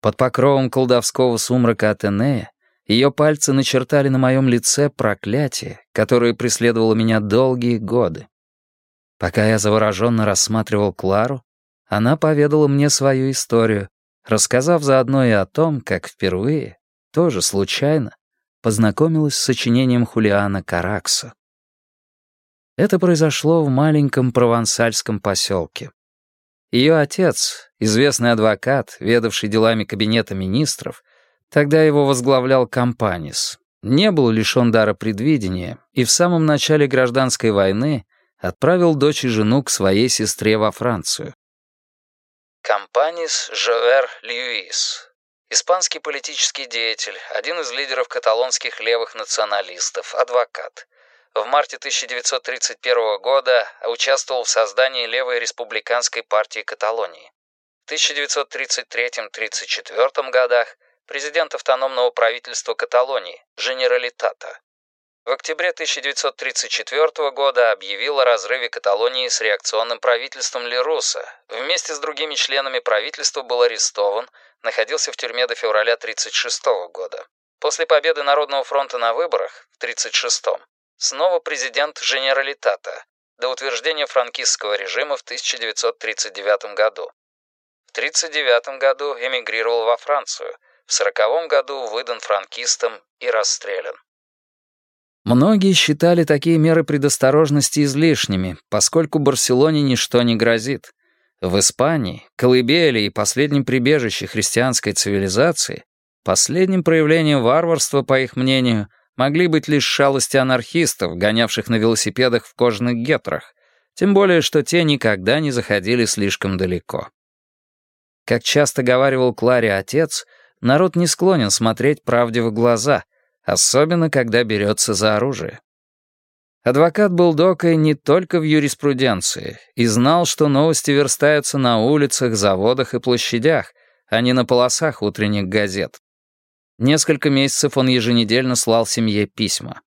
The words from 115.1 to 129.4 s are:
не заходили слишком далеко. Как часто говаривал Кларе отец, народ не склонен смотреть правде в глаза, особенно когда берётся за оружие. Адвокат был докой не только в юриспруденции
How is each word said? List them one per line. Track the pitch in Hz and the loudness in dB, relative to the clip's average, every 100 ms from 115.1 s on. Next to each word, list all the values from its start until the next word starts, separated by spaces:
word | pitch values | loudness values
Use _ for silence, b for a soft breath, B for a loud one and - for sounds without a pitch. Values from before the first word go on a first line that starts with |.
| 101 95 143 | 0 0 0
не | 151 | 0
заходили | 123 104 104 92 123 | -2 -2 -2 0 0
слишком | 113 - 101 - 98 92 | 0 0 -2 -2 -4 -2
далеко. | 92 90 _ - - _ _ _ _ _ _ _ _ _ _ _ | -2 -2 _ -10 -10 _ _ _ _ _ _ _ _ _ _ _
Как | - 117 | -2 -2
часто | - 147 147 - | 2 2 2 0
говаривал | 123 127 135 131 127 | 2 4 4 2 0
Кларе | 120 117 123 113 | 2 2 2 2
отец, | 98 95 147 160 - - b b b | 0 -2 -2 -2 -4 -12 b b b
народ | 120 143 185 170 | 0 2 2 2
не | 170 | 0
склонен | - 180 180 104 | 2 2 2 2
смотреть | - 113 110 127 147 | 0 0 0 0 0
правде | - 120 120 117 | 0 0 2 0
в | 117 | -2
глаза, | 107 120 117 123 120 - _ _ _ | 2 2 2 0 -2 -2 _ _ _
особенно | - - - 127 156 170 160 | -4 0 2 2 2 2 0
когда | 139 117 113 | 0 0 0
берётся | 117 107 104 107 - | 0 0 0 0 -2
за | 98 107 107 | 0 2 2
оружие. | 127 120 - - _ _ _ _ _ _ _ _ _ _ | 0 -4 -8 -12 _ _ _ _ _ _ _ _ _ _
Адвокат | - 131 165 165 208 | 0 4 4 4 2
был | 175 175 | 4 4
докой | 156 180 175 170 160 | 4 2 2 2 4
не | 156 | 2
только | 147 - 165 180 175 | 0 2 0 2 -2
в | |
юриспруденции | 156 151 143 - 147 127 131 98 - - | 2 2 2 -2 -2 0 0 0 -4 -6